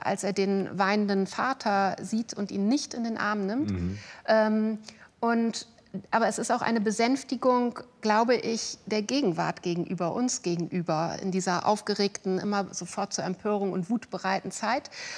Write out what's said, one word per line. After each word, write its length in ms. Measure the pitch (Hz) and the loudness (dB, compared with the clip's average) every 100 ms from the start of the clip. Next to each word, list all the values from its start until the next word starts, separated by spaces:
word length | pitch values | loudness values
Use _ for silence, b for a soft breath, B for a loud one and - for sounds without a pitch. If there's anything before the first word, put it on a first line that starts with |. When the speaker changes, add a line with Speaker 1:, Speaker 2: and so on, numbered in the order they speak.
| - | -2
Speaker 1:
als 180 | 196 | -2
er 80 | 190 | -2
den 380 | 196 196 196 190 180 | 0 2 2 0 0
weinenden 480 | 196 214 202 196 190 | 2 2 2 2 0
Vater 680 | - 240 269 220 202 196 - | 0 -2 0 0 2 2 -2
sieht 320 | 190 220 233 | -4 -4 -4
und 160 | - 202 | -6 -6
ihn 200 | 196 202 | -2 2
nicht 240 | 285 - | 0 -2
in 100 | 247 | -6
den 140 | 233 220 | -6 -2
Arm 280 | 208 214 190 | -2 0 -2
nimmt. 260 | 233 214 | -2 -2
Speaker 2:
Mhm. 280 | 185 175 101 B B - | -2 -2 -4 B B 2
Speaker 1:
Ähm, 520 | 220 214 220 220 214 B B B _ | 4 4 2 0 -2 B B B _
und, 480 | 233 233 226 - - - _ 190 - | 0 2 2 -2 -10 -20 _ -12 -2
aber 160 | 226 220 | 2 2
es 100 | 214 | 0
ist 140 | 233 | 0
auch 100 | 233 | 0
eine 180 | - 233 | 2 2
Besänftigung, 1000 | 208 208 233 269 - 247 262 247 240 233 - _ | 2 2 2 2 -2 0 2 4 2 -4 -14 _
glaube 340 | 220 214 233 240 | 4 4 6 4
ich, 420 | - 226 - - - | 2 -2 -4 -8 -2
der 160 | 214 | -2
Gegenwart 640 | 214 262 247 165 165 - | 0 2 2 2 -2 -2
gegenüber, 500 | 180 175 170 175 170 | -2 -2 -2 -2 -2
uns 300 | - 247 - | 0 0 0
gegenüber, 720 | 180 170 170 180 170 156 165 - | -2 -2 -2 -2 0 0 0 -2
in 100 | 196 | -2
dieser 340 | 190 185 175 - | -2 0 2 2
aufgeregten, 720 | 214 - 202 202 - 190 185 | 2 0 0 0 0 -2 0
immer 340 | 208 202 190 | 0 -2 -2
sofort 420 | - 175 - 196 | -8 -8 -6 -6
zur 100 | - | -4
Empörung 480 | - 185 214 208 196 | -4 -4 -2 -2 -2
und 180 | 190 170 | -4 -2
wutbereiten 640 | 240 - 185 190 190 190 | -4 -4 -6 -2 -2 -4
Zeit, 400 | - 214 262 - B B | -4 -2 -2 -4 B B